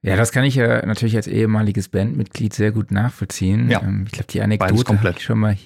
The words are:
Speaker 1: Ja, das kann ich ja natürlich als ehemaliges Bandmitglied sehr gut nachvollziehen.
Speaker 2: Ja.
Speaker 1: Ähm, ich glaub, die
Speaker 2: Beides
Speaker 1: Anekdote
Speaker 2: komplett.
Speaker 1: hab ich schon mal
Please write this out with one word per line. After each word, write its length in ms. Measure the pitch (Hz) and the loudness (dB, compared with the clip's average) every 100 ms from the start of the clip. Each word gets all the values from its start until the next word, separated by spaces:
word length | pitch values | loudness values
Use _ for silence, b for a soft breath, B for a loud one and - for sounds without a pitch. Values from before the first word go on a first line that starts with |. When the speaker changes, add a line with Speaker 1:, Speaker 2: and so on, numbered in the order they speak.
Speaker 1:
Ja, 140 | - 95 | 0 0
das 160 | 117 | 2
kann 120 | 127 | 2
ich 100 | 135 | 2
ja 300 | 131 117 117 107 | 2 2 0 -2
natürlich 300 | 107 117 110 | -2 0 0
als 100 | - | -2
ehemaliges 640 | 110 110 107 107 101 95 | 0 2 2 2 -2 -2
Bandmitglied 640 | 98 104 139 107 - 107 | -2 -2 -2 -6 -4 -4
sehr 180 | - 107 | 0 0
gut 180 | 110 - | 0 -2
nachvollziehen. 800 | 98 120 - 98 - 92 104 120 | 0 -2 -4 -8 -2 0 2 2
Speaker 2:
Ja. 120 | 110 | 0
Speaker 1:
Ähm, 220 | 101 101 98 | 0 -2 -4
ich 60 | |
glaub, 160 | - - | -8 -6
die 100 | - | -2
Speaker 2:
Beides 220 | 104 104 | 0 2
Speaker 1:
Anekdote 240 | 95 104 | 2 2
Speaker 2:
komplett. 300 | 127 104 104 | 2 2 2
Speaker 1:
hab 40 | 87 | -2
ich 40 | - | -2
schon 120 | 110 | 0
mal 180 | 107 98 | 0 -2